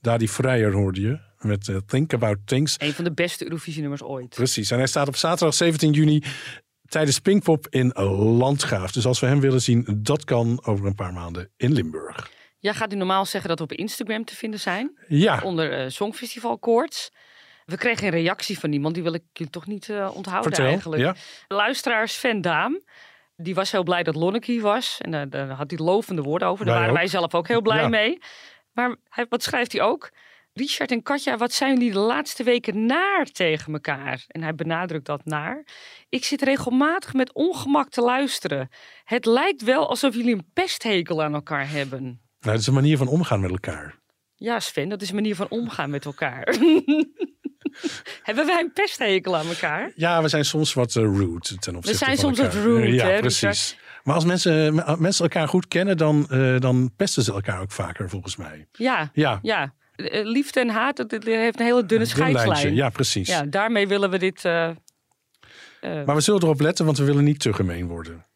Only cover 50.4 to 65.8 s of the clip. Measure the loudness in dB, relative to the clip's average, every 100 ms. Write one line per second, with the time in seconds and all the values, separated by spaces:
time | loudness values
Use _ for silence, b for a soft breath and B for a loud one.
50.4 | 0 0 0 0 0 2 2 2 0 -2
51.4 | -8 -8 -8 -6 -2 0 2 2 2 2
52.4 | 2 2 4 4 4 4 4 4 2 2
53.4 | 0 0 -4 -8 B B 0 2 2 2
54.4 | 4 4 4 2 2 2 2 2 0 0
55.4 | 2 0 2 0 2 2 4 4 4 2
56.4 | 4 4 4 4 2 0 -2 2 0 -2
57.4 | -4 -6 -8 -8 -8 -6 -8 -8 -10 -12
58.4 | -12 -16 -20 -4 -2 0 -2 0 2 0
59.4 | -2 -2 -2 _ _ -12 -6 -4 -2 -2
60.4 | 0 0 0 0 0 -2 -6 -6 -2 0
61.4 | 0 0 2 2 4 2 2 2 2 4
62.4 | 2 2 2 2 0 0 -2 0 0 -2
63.4 | 0 0 2 2 2 2 2 2 -2 -2
64.4 | 0 0 0 -4 _ _ _ _ _ _
65.4 | B B B B